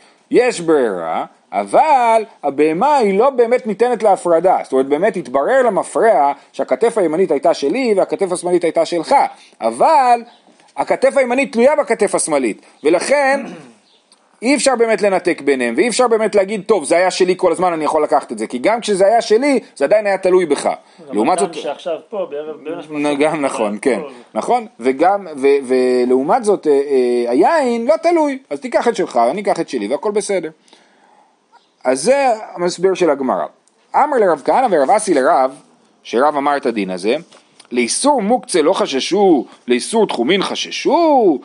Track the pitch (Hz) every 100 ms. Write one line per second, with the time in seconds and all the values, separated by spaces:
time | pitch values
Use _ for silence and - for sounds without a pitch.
0 | _ _ - 247 247 190 165 151 117 90
1 | 80 98 151 _ _ 101 101 185 302 269
2 | 233 226 202 - 147 139 156 160 277 285
3 | 208 190 269 247 226 247 220 202 240 226
4 | 214 185 175 165 180 131 - 131 135 147
5 | 214 185 139 135 165 269 247 175 - 143
6 | 220 180 139 139 - - 135 - 226 214
7 | 165 160 185 143 170 147 143 233 247 190
8 | 156 156 185 175 175 180 170 170 156 175
9 | 156 262 175 - - - 113 151 269 302
10 | 247 240 233 - _ _ _ - 143 -
11 | 269 254 247 247 247 226 254 294 240 226
12 | 202 170 - 143 120 92 _ _ 143 180
13 | - 285 269 277 170 170 131 _ _ _
14 | _ _ _ - 233 285 269 262 226 214
15 | 202 190 185 151 143 131 120 117 233 214
16 | 247 220 214 202 190 214 - 202 143 165
17 | 185 180 185 185 180 160 185 160 143 151
18 | 151 147 - 110 110 123 165 233 208 185
19 | 196 226 - 220 285 254 - - 139 214
20 | 208 190 185 185 165 135 101 80 _ -
21 | - 104 127 180 185 156 156 - 180 151
22 | - 208 170 147 156 147 143 170 156 147
23 | 147 139 156 160 135 131 104 104 135 107
24 | 92 127 - 110 104 240 214 - 123 135
25 | 175 202 180 143 139 143 123 127 127 127
26 | 123 131 147 247 208 185 156 139 143 135
27 | 123 120 117 127 233 330 254 233 233 320
28 | 330 339 294 269 - 294 247 302 233 190
29 | 165 117 117 185 202 170 156 127 101 143
30 | 214 208 - 190 156 - _ _ _ _
31 | _ _ _ _ _ _ _ _ - 131
32 | 170 277 262 214 - 180 175 175 185 180
33 | 170 139 127 92 73 _ _ _ _ 214
34 | 294 262 196 151 151 202 254 165 135 208
35 | 190 147 139 156 131 143 _ _ _ _
36 | - 113 147 147 143 143 127 113 92 92
37 | 101 147 175 - _ _ - 123 120 -
38 | 277 277 202 240 - 175 147 - 202 -
39 | - 202 196 143 95 - - 123 - 220
40 | 202 - 123 196 - - 139 - - 302
41 | 320 277 202 131